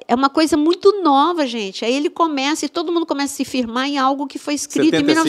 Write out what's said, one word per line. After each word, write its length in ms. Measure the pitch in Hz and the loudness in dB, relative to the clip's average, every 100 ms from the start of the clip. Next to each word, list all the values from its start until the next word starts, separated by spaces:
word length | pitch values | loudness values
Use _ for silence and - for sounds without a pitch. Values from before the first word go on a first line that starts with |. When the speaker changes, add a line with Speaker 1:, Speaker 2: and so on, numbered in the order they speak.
| - | -2
Speaker 1:
é 80 | 240 | 2
uma 140 | 277 | 2
coisa 280 | 294 311 311 | 2 2 2
muito 440 | 302 359 403 403 | 2 2 2 4
nova, 420 | 330 277 311 349 269 | 4 4 2 0 -2
gente. 400 | 233 196 185 226 | -4 -6 -4 -2
Aí 80 | 269 | 0
ele 140 | 302 | 0
começa, 560 | 359 330 277 269 311 285 | 0 -2 0 -2 -2 -4
e 40 | |
todo 220 | 339 330 | -4 -2
mundo 140 | 339 330 | -2 -2
começa 280 | 277 277 | -2 -4
a 40 | - | -4
se 80 | 262 | -4
firmar 420 | 262 226 233 269 | -4 -4 -2 -2
em 100 | 285 | 0
algo 280 | 262 277 277 | 0 0 -6
que 100 | - | -8
foi 140 | - | -6
escrito 420 | 294 - 285 302 302 | -6 -4 0 2 2
em 40 | |
Speaker 2:
Setenta 120 | 285 | 2
e 20 | |
cinco. 0 | |
Speaker 1:
mil 20 | 311 | 2